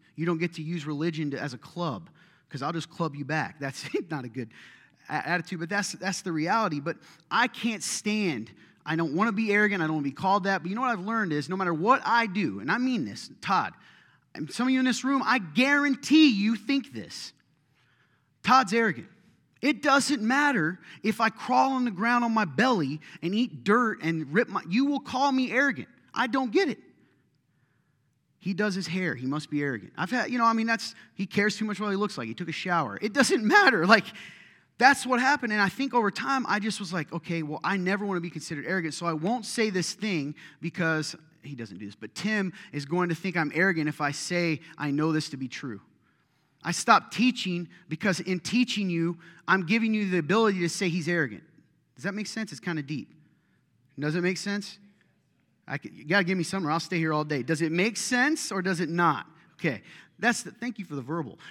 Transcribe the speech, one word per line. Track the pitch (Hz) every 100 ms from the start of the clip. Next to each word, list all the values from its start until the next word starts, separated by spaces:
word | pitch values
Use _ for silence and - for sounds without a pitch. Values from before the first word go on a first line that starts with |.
| _ -
You | 165
don't | 165
get | 170
to | 170
use | 156 170 147
religion | 147 165 156 151
to, | 135
as | 135
a | 127
club, | - 175 170 - 165 _ _ _ _
'cause | 135
I'll | 139
just | 170 -
club | - 160 143
you |
back." | 139 156 - -
That's | 139 - -
<laughs> | 415 180
not | 156 123
a |
good | 117 113 - - - _ _ -
a-, | 147 -
attitude, | 175 160 175
but | 165
that's, | 202 196
that's | - 185 185
the | 190
reality. | 160 160 226 208 147
But | 143 165 - - _
I | 208 247
can't | - 233 214
stand, | - - 208 214 196 127 113 - - _
I | - 160
don't | 165
wanna | 151 226
be | 208 220
arrogant, | 202 208 196
I | 156
don't | 156
wanna |
be | 143
called | 139 190 196
that. | 190 190
But | 165
you |
know | 208
what | 254
I've | 214 190
learned | 226 196
is | 151 135
no | 190
matter | 180
what | 160 196 269
I | - 233 226
do, | 185 160 98
and | 120
I | 220
mean | 254 240
this, | 110 - - 151
Todd, | - 185 101 - - - _ _ _
and | - 156
some | - 254
of |
you | 262
in |
this | 254 240
room, | 262 277
I | - 254
guarantee | 175 147 262 285 285 269 - 311 302
you | 202 208
think | 226 - 277 220
this. | 120 85 - - - _ _ _ _ _ _ _ _ _ _
Todd's | - 262 208
arrogant. | 226 226 123 - _ _ _ _ _
It | 277 214
doesn't | 294 269 - 277
matter | 214 269 294 240 156 180 - -
if | 220 220
I | 220
crawl | - - 247 269
on | 262
the | 247
ground | 180 233 240
on | 240
my | 220 196
belly | 131 254 226 139 151 - -
and | 165
eat | 208 240 131
dirt | 123 220 233 208
and | 156 165 143
rip | 165 240
my, | 285 165
you | 202 277
will | 285
call | - 254 277
me | 262 254
arrogant. | 220 285 160 - _ _
I | - 247
don't | 269 254
get | 254 370
it. | - - _ _ _ _ _ _ _ _ _ _ _ _ _ _ _
He | 175
does | 185 208
his | 190 160
hair. | 180 180
He | 120 127
must | 151 151
be | 147
arrogant. | 143 117 - -
I've | 175
had, | 247 208
you | 247
know, | 226
I |
mean, | 226 226
that's, | 226 - - -
he | - 196
cares | 202 208 202
too | 214
much | 202
what | 208
he | 196
looks | 202 -
like. | 117
He |
took | 113 170
a |
shower. | 156 185 175 131 101
It | 220
doesn't | 240 240 339
matter. | 214 403 381 220 175
Like, | 214 - - - - - - _ _
that's | 247 269
what | 254 247
happened. | 262 285 233
And | 208
I | 196
think | - 269
over | 240 208
time, | - 247 269 233
I | 208
just | 214 196
was | 185
like, | 175 147
"Okay, | 160 - 170
well, | 151 156
I | 160 196
never | 180 196 202
wanna | 185
be | 170
considered | 156 - 156
arrogant, | 131 185 160
so | 139
I | 170
won't | 160 165 247
say | 208 - 214
this | 185 165
thing | - 214 175 143 147 - -
because," | 165 175 165 156 151 - - _
he | 143
doesn't | 131 113 90
do |
this, | 104
"but | - 107
Tim | - 214 220 190 - -
is | 147 139
going | 175 175
to |
think | 160 190 175
I'm | 147
arrogant | 156 190 165 151
if | 147
I | 147
say | 139 - 175 170 151 - -
I | 147
know | 143 156
this | 156 151
to | 135
be | 127
true." | - 139 101 - _ _ _ _ _ _ _
I | -
stopped | 170 - 214 -
teaching | - 254 247 190 175 170 - -
because | 156 208 175
in | 185 180
teaching | - 233 247 208 190
you, | 170 165 170 - - -
I'm | 190 165
giving | 220 220
you | 214 196
the | 180
ability | 147 214 220 190
to | 170
say | - 190
he's | 175 156
arrogant. | 175 135 98 - _ _ _ _
Does | -
that | 180
make | 202 202
sense? | - 220
It's | 139
kinda | - 160
deep. | 139 147 - - _ _ _ _ _ _ _ -
Does | 147
it | 165
make | 180 185
sense? | 202 202 202 - - _ _ _ _ _ _ _ -
I | 143
c-, | -
you | - 147
gotta | 196
give | 180 190
me |
something | 165 190 156
or |
I'll | 160
stay | - 175
here | 160
all | 151
day. | 151 147
Does | 123 156
it | 160
make | 170 208 214
sense | - 247 269 311 -
or | 190
does | 185 170
it | 165
not? | 170 175 131 - - _
Okay. | _ 170 107 - - - _
That's | 214 233
the, | -
thank | - 240 214
you |
for | 175
the | 147
verbal. | 123 170 131 90 -